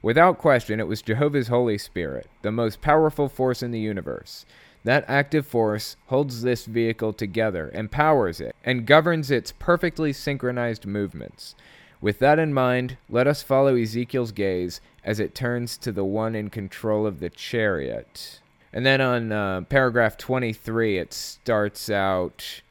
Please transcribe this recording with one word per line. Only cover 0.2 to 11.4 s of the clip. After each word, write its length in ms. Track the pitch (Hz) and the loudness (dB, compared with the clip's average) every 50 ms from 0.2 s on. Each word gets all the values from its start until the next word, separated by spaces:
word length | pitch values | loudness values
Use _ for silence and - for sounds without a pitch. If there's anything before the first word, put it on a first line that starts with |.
| 170 185 175 | 6 6 6
question, 420 | - - 160 135 120 - - 107 110 | 4 4 4 4 4 2 -2 -4 -2
it 80 | 107 | -2
was 140 | 78 107 107 | -4 -4 -6
Jehovah's 480 | - 110 107 123 147 147 143 143 123 113 | -2 -4 0 0 0 2 2 0 0 2
Holy 280 | 120 123 123 120 104 | 2 2 2 2 0
Spirit, 500 | 101 - - _ 92 85 69 67 60 50 - _ _ - | -2 -4 -8 _ -6 -6 -4 -6 -8 -10 -14 _ _ -6
the 80 | 104 | -4
most 300 | 110 117 117 110 104 - | -2 0 -2 -2 -2 -2
powerful 460 | - 151 147 160 160 151 - - 143 | 0 2 4 4 4 2 2 0 -4
force 340 | 135 - - 131 131 123 - | -4 -2 -2 0 0 0 -2
in 100 | 127 120 | -6 -6
the 80 | 120 110 | -4 -4
universe. 680 | 107 107 104 95 76 73 62 - - - - - - _ - - - - _ _ _ | -4 -4 -4 -6 -6 -8 -10 -10 -10 -16 -20 -20 -20 _ -20 -20 -20 -20 _ _ _
That 180 | 113 127 147 - - | 2 2 2 2 2
active 360 | 131 139 143 139 - 156 139 | 0 0 2 2 0 -2 -2
force 520 | - - 117 113 107 104 107 - - - _ _ | 0 0 0 2 2 0 -4 -6 -10 -14 _ _
holds 360 | - 131 135 147 139 123 113 | 0 0 0 0 0 -4 -4
this 240 | 117 123 123 113 - | 0 0 0 -2 -4
vehicle 460 | - 110 117 117 113 113 - 113 110 | -4 0 0 2 2 0 0 -2 -4
together, 580 | 104 - 113 98 92 113 110 110 92 85 78 67 - | -2 -4 -8 -4 0 0 0 0 0 -4 -6 -6 -6
empowers 680 | 95 110 104 - 139 147 156 156 135 107 90 82 - | -8 -8 -6 0 2 4 4 4 4 2 0 -2 -6
it, 160 | 73 57 - _ - | -10 -10 -10 _ -4
and 220 | 123 127 123 113 | -2 -2 -2 4
governs 440 | 113 139 160 156 170 170 160 151 131 | 6 6 6 6 4 -2 -2 -2 0
its 220 | 143 117 107 - | -2 -2 -2 -4
perfectly 600 | - - - - 175 170 - 175 - - 160 147 135 | -16 -8 0 0 0 2 0 -4 -2 -2 -2 -2 -2
synchronized 720 | - - 151 139 131 - 123 123 123 120 120 113 - - | -4 -4 -4 -4 -2 -2 -4 -2 -2 -2 -4 -4 -6 -6
movements. 680 | 98 101 104 101 95 - 78 55 50 - - | -6 -4 -4 -4 -4 -6 -12 -14 -14 -16 -18